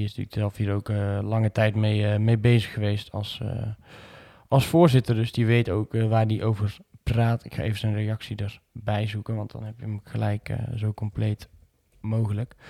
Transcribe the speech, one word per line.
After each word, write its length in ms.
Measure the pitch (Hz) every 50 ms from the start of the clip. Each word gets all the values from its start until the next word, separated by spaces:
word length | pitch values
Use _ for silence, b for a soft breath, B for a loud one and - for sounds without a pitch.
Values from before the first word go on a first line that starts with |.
| 107
is 40 | 104
natuurlijk 260 | - - 101 - -
zelf 220 | 107 107 104 - -
hier 160 | 110 101 101
ook, 160 | 101 101 -
eh, 300 | 107 104 101 101 101 101
lange 300 | 101 104 110 113 110 107
tijd 240 | - - 110 107 101
mee, 320 | 110 107 107 107 104 104 104
eh, 120 | 104 104
mee 180 | 107 110 117 110
bezig 360 | 104 120 120 117 101 - -
geweest 380 | 110 107 104 104 104 - -
als, 280 | - 104 104 - - - -
eh, 240 | 104 - - 113 107 107 - B B B B B B B B B B B B B B
als 180 | 135 135 123
voorzitter. 500 | - - 160 175 165 123 131 120 - 120
Dus 160 | 110 113 117
die 140 | - - 117
weet 240 | 110 117 120 117 -
ook, 240 | 90 107 110 - -
eh, 140 | 113 113 110
waar 200 | 110 113 110 110
die 160 | 110 104 -
over 320 | 113 110 98 107 101 - - - _ - - -
praat. 420 | - 113 117 117 117 117 117 -
Ik 80 | - -
ga 100 | - -
even 160 | 110 107 101
zijn 140 | - 107 104
reactie 440 | 104 107 107 110 110 - - - 104 104 101 - - _ _ -
erbij 340 | 117 107 104 107 104 110 107
zoeken, 280 | 104 107 95 - 113
want 160 | 110 107 104
dan 120 | - 113 110
heb 100 | 110 110 117
je 60 | -
hem 160 | 110 107 104 -
gelijk, 460 | - - 110 107 104 104 104 - -
eh, 80 | 101 - - - -
zo 180 | 110 107 107 104
compleet 560 | - 110 107 - - 110 110 107 - - - - - _ _ _ _ _ _ _ _
mogelijk. 540 | - 107 110 113 113 104 101 101 120 - - B B B